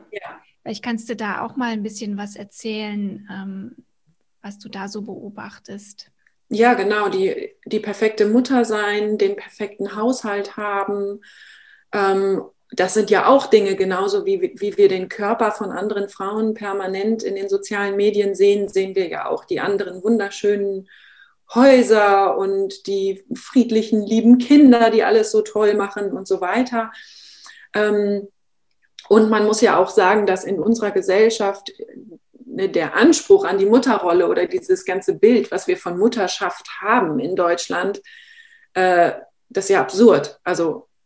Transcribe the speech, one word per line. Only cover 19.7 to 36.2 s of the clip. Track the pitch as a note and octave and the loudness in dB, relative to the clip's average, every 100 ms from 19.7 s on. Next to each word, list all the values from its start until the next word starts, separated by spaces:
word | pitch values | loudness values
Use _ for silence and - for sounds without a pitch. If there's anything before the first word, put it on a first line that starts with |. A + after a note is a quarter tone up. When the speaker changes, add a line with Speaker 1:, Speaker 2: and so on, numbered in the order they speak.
| G3+ F3+ F3+ | -4 -6 -6
Speaker 1:
wunderschönen | G#3 A3+ G3+ - G3+ G3+ G3+ F#3+ F#3+ - _ _ _ _ _ | -2 0 -2 -4 -2 -2 -4 -6 -12 -20 _ _ _ _ _
Häuser | A#3 C#4 B3+ G#3 A3 G3+ G3 F#3+ F#3 | 4 6 6 6 4 4 4 2 0
und | F#3+ G3 G3 - - | -2 -2 -4 -8 -6
die | G3 G3 G3 - | -4 -4 -6 -10
friedlichen, | - - C4 A#3 A3 A3 G#3+ G3+ | -14 -2 0 2 0 0 -2 0
lieben | A3+ A#3 B3 | 2 6 6
Kinder, | B3 D4 C#4 A#3 A3+ | 8 8 8 8 6
die | A3 | 4
alles | G3 A3 A3 | 4 2 2
so | G#3+ | 0
toll | G#3+ G#3+ G#3+ | 0 0 0
machen | G#3 G3+ G#3 G3+ | 0 -2 -6 -6
und | F3+ G3 | -6 -4
so | F#3 | -4
weiter. | F3+ A3 B3 A#3 A3+ - - - - - - - - | -2 -2 -2 -4 -6 -12 -20 -20 -20 -20 -20 -20 -8
Ähm, | G#3 G#3+ G#3 G3+ G3+ G3+ _ _ _ _ _ _ - - | -2 0 0 -2 -4 -8 _ _ _ _ _ _ -12 4
und | G#3+ G#3+ | 4 6
man | G#3+ G#3 | 4 2
muss | G#3+ | 2
ja | G#3+ D#3 | 4 4
auch | F#3 | 2
sagen, | G#3+ F#3 G#3+ G3 | 4 4 2 2
dass | F#3 | -2
in | - F#3+ | -4 -4
unserer | G3+ A3+ G#3 | 0 0 0
Gesellschaft, | G3 F3+ F#3+ A3+ A3 G3+ G3 - - - - G#3+ - _ _ | -2 0 2 2 2 -4 -4 -14 -18 -18 -18 -20 -20 _ _
ne, | - F#3 F#3+ | -14 -6 -4
der | E3+ D#3 | -2 -2
Anspruch | F#3 C#4 D4+ - G3 F3+ | 4 4 4 6 6 6
an | F#3+ | 0
die | |
Mutterrolle | G3+ B3+ - G#3 F3+ F3+ E3+ | 4 4 4 0 2 2 2
oder | E3 F3+ | 0 -2
dieses | F#3 - F#3 | -4 -2 -2
ganze | - F#3 - | -2 -4 -2
Bild, | D#3 A3 A#3+ - | 4 4 4 0
was | - - | -6 -4
wir | F#3 | -6
von | F3 F3 | -4 0
Mutterschaft | A3+ A#3+ | 0 0